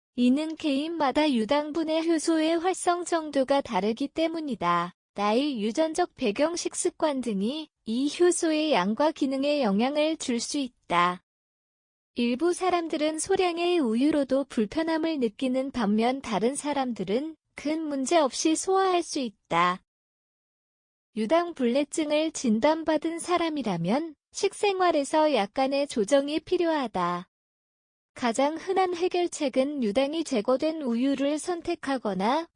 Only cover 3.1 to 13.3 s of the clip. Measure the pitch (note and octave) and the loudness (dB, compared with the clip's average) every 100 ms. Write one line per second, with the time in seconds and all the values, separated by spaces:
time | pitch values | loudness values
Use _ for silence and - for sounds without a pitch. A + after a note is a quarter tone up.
3.1 | E4+ D#4 C#4+ B3+ C#4 - G3+ G3+ A3+ C#4 | -4 -2 0 2 0 0 -2 -2 -2 -4
4.1 | - E4 E4 D4+ A3 F3 F3 F3 - _ | -2 -2 -2 -6 -4 0 0 -2 -8 _
5.1 | - G#3 A3+ D4 B3 G#3 A3+ D#4+ D#4+ F4 | -4 0 2 0 -2 -2 0 0 0 -4
6.1 | - B3 G#3 D4+ E4+ F4+ - F4+ - D#4 | -2 -4 0 0 -2 -6 -4 -4 0 -2
7.1 | C4+ A#3+ F#3+ G#3 D#4 D#4 _ - A#3 C#4+ | 0 -2 -2 -2 -4 -10 _ -4 -2 0
8.1 | - F4+ F4 E4 D#4 D#4 A#3 F#3 A3 D4 | 4 4 4 2 2 2 2 2 2 0
9.1 | D#4 C#4 C4+ C#4+ D4 A3+ G3 B3+ D4 D4+ | 0 -2 0 0 2 2 2 2 2 0
10.1 | D#4+ - A#3 - D4 B3+ - - F3 F3 | 0 -2 -4 -2 -4 -6 -8 -2 2 2
11.1 | F3+ _ _ _ _ _ _ _ _ _ | 0 _ _ _ _ _ _ _ _ _
12.1 | - A#3+ B3 E4+ E4+ F#4 F4 E4 D#4 D4+ | -2 -2 0 0 0 2 2 0 -2 -2
13.1 | D#4 - | -2 0